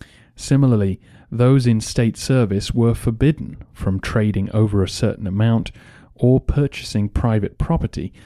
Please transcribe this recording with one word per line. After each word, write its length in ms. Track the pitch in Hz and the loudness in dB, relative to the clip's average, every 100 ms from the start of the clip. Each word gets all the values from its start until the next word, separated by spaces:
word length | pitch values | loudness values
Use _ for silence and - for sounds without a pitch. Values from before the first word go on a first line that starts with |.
| - _ _ - | -20 _ _ -16
Similarly, 640 | - 135 135 113 98 95 _ - _ | -2 2 4 2 0 -4 _ -20 _
those 360 | 113 123 135 123 | 0 4 4 4
in 140 | 113 | 2
state 360 | - - 117 - | 0 -2 -2 -2
service 560 | - 131 113 98 107 | 0 0 2 0 -2
were 220 | - 117 113 | 0 0 0
forbidden 680 | - 113 139 156 - - - | -2 0 0 0 -6 -14 -18
from 280 | - - 98 | -8 -4 -4
trading 500 | - 120 107 101 95 | -2 0 0 0 -2
over 300 | 107 107 101 | 0 2 2
a 60 | 92 | 0
certain 380 | - 113 - 95 | 0 -2 -2 -4
amount 440 | 98 113 113 - - - - - - | 0 2 2 -2 -10 -20 -20 -20 -2
or 260 | 123 131 | 2 2
purchasing 680 | - - 143 - - 110 104 | 2 0 -2 -4 -6 -4 -2
private 500 | - 120 110 98 - | -2 0 0 -2 -4
property 540 | - 165 - - 85 - | -2 -2 -2 -6 -10 -12